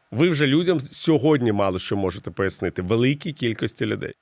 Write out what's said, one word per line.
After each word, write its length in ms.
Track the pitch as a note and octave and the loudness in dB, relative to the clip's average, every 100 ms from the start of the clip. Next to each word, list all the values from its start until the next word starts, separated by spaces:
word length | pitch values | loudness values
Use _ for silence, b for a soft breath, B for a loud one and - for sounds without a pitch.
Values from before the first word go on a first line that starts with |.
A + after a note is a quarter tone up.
| _ | _
Ви 180 | A2+ F3 | 0 2
вже 180 | D3 C#3+ | 2 2
людям 340 | D3+ F3+ D#3+ | 2 2 0
сьогодні 720 | C#3 - - D3+ D3 D3 A#2+ | -4 -4 2 2 4 4 2
мало 260 | G2+ G2 F#2 | 2 0 0
що 180 | - G2+ | -2 -2
можете 340 | F#2+ F#2+ - | -2 -4 -8
пояснити. 520 | - F#2+ - F#2 - | -2 -2 -2 -4 -4
Великій 500 | F2+ A2+ B2+ D3 E3+ | -2 2 2 0 -6
кількості 540 | C#3+ A#2 G#2+ A2+ - G#2+ | -4 -4 -2 -6 -4 -4
людей. 280 | G#2 - - | -4 -8 -12